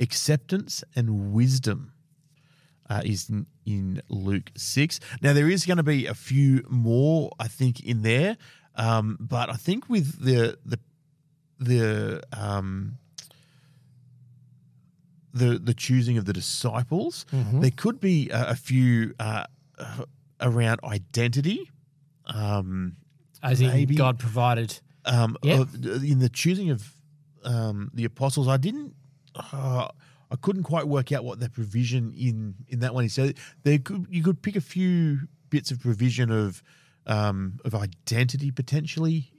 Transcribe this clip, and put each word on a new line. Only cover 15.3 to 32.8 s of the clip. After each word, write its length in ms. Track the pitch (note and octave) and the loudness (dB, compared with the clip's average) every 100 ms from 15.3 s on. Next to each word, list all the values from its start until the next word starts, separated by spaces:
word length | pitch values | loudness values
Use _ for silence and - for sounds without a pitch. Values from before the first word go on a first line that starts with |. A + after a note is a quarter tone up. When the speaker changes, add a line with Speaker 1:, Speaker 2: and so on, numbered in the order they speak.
Speaker 1:
the, 260 | B2 B2 A#2 | 2 2 2
the 160 | A#2+ | 0
choosing 440 | A#2 - B2+ A#2+ A#2 | -2 2 2 4 0
of 60 | |
the 80 | G2 | 0
disciples, 920 | F2+ - - A#2 A2+ B2 E3+ E4 - - | -2 -4 -4 -2 -2 -2 -2 -4 -6 -6
Speaker 2:
Mm-hmm. 280 | C3+ G#2+ B2+ | -2 0 2
Speaker 1:
there 100 | C3 | 2
could 300 | - G#3+ C4+ | 2 -2 0
be 280 | G3 E3 C3 | 2 2 2
a, 200 | A2+ A#2+ | -2 -2
a 40 | |
few, 600 | B2+ - C3 B2+ A#2 A2+ - | -2 0 4 4 4 0 -4
uh, 260 | A2 G#2+ - _ _ - - - - _ _ - | -6 -6 -8 _ _ -16 -12 -12 -14 _ _ -4
around 400 | B2 A#2 A2+ A#2 | 0 2 2 0
identity. 840 | - G#2 F#2 A#2+ A#2+ B2 D3 C4 F#4 _ _ _ _ _ - | -2 -8 -4 -2 0 0 0 -2 -6 _ _ _ _ _ -10
Um, 680 | G#2+ G#2 G2+ F#2 F#2 F#2 F2 _ _ _ _ | -6 -2 -2 -2 -4 -6 -8 _ _ _ _
Speaker 2:
As 180 | C3 B2+ | 0 2
in 80 | B2+ | 4
Speaker 1:
maybe, 260 | C3 C#3 | 4 4
Speaker 2:
God 240 | D3+ C3 A#2+ | 4 2 2
provided. 600 | A#2+ A#2 A#2+ A#2 A2+ - _ _ | -2 0 2 2 -2 -8 _ _
Speaker 1:
um, 320 | - A#2+ A2+ A#2 | 0 2 2 0
Speaker 2:
Yep. 180 | C#3 C#3 | 2 4
Speaker 1:
uh, 300 | C3 - B2+ A#2+ | 2 -2 -6 -4
in 160 | C#3 C3 | 2 4
the 100 | B2+ | 2
choosing 420 | - E3 F#3 F#3 | 2 0 0 0
of, 240 | A#2 G#2 - _ _ _ _ | -2 -6 -20 _ _ _ _
um, 460 | - A#2 A2+ G#2 G2+ | -4 -2 -2 -4 -6
the 100 | A#2 | -4
apostles, 420 | A#2 - C3+ D3 C3 | -6 -2 -2 0 2
I 80 | C3+ | 2
didn't, 360 | D#3+ C#4 D4 - _ _ _ - - | 0 -4 -10 -16 _ _ _ -18 -12
uh, 360 | C3+ C3+ B2+ - - _ _ - | -8 -4 -2 -4 -8 _ _ -12
I 60 | C3 | -6
couldn't 220 | G3 F#3+ | -2 -2
quite 220 | E3 E3 D3 | -2 -2 0
work 260 | C#3+ B2 | 0 0
out 120 | C#3 | -4
what 160 | A#2+ A#2 | -4 -6
their 80 | A#2+ | -8
provision 640 | A#2+ G#2+ A2 B2 B2+ A#2 - | -6 -4 -2 0 0 -2 -2
in, 380 | B2 A2 G#2+ F#2+ - | -2 -2 -4 -10 -8
in 120 | B2+ | -4